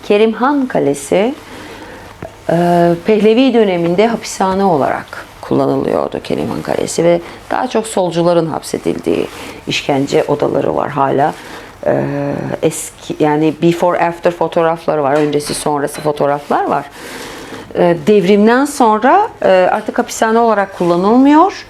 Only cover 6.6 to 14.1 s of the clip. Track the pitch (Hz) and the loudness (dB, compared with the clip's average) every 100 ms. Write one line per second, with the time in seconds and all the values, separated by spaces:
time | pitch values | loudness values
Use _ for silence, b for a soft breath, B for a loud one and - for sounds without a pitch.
6.6 | - - - - 170 170 170 B - - | -4 -2 -2 0 2 2 -2 B -6 -4
7.6 | 254 220 220 - 180 165 170 170 165 - | -2 -4 -2 -2 -2 0 2 2 0 -6
8.6 | - - - 82 82 85 - B B B | -6 -4 -4 -4 -2 -2 -4 B B B
9.6 | - - - 139 139 156 - 147 143 - | -8 -6 -2 -2 0 0 0 0 0 0
10.6 | 135 151 - 143 135 135 151 175 B B | -2 -2 -4 -2 0 2 0 -2 B B
11.6 | B B 139 139 139 143 143 143 139 - | B B -2 -2 -2 -4 -4 -6 -6 -2
12.6 | 160 - - - - - 151 151 156 139 | -4 -4 -12 -16 -12 -2 0 2 0 2
13.6 | 170 170 180 147 170 | 0 2 0 2 -2